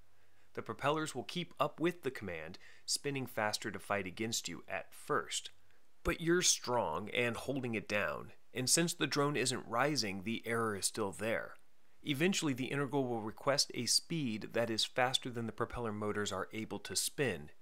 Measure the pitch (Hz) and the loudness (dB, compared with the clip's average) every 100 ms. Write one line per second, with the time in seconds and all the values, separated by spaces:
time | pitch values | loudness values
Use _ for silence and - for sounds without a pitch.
0 | - - - - - - - 110 139 156 | -16 -16 -16 -16 -10 -8 -6 -2 2 2
1 | 156 131 - 175 165 - 147 - 170 175 | 0 -4 -4 -4 -6 0 0 2 0 0
2 | 135 - 95 82 80 - - - - - | -4 -4 -6 -6 -8 -10 -14 -12 -2 -2
3 | 143 139 123 - 107 - 110 98 - 101 | 0 -2 -2 0 2 2 -2 -4 0 0
4 | 92 87 113 113 - 80 - 92 - - | 0 -2 0 0 -2 -6 -6 -6 -6 -12
5 | - 131 - - - - - - - - | 0 0 2 -4 -6 -14 -16 -16 -16 -6
6 | 180 - 165 175 165 - - 123 90 80 | -4 0 4 6 6 4 4 4 4 0
7 | 104 - 120 113 - 139 123 110 - 104 | 0 2 2 0 -2 -2 0 -2 2 2
8 | 82 62 - - - 120 127 - 170 - | 2 -2 -8 -14 -8 -2 4 6 4 2
9 | 151 143 143 139 127 113 - 117 143 139 | 0 4 2 4 2 0 0 2 4 2
10 | 107 98 95 113 110 117 113 98 - - | 0 -2 -2 -2 0 2 2 2 0 2
11 | 98 - 107 90 57 - - - - - | -2 0 0 0 -2 -10 -16 -16 -16 -10
12 | - 135 180 190 156 127 131 143 139 143 | -2 2 4 4 2 0 0 0 2 2
13 | 127 113 107 - 143 131 - - 117 - | 2 0 -2 -2 2 4 2 0 2 2
14 | - 165 127 107 - 107 113 110 - - | 2 -2 0 -2 0 2 2 2 2 4
15 | 127 131 135 117 113 - 117 120 113 104 | 4 2 0 -2 -4 -2 -2 -2 -2 0
16 | 104 104 101 95 - 110 110 101 - 95 | 0 0 0 0 -4 -4 -4 -6 -2 -2
17 | - - 131 80 73 - | -2 0 0 0 -6 -10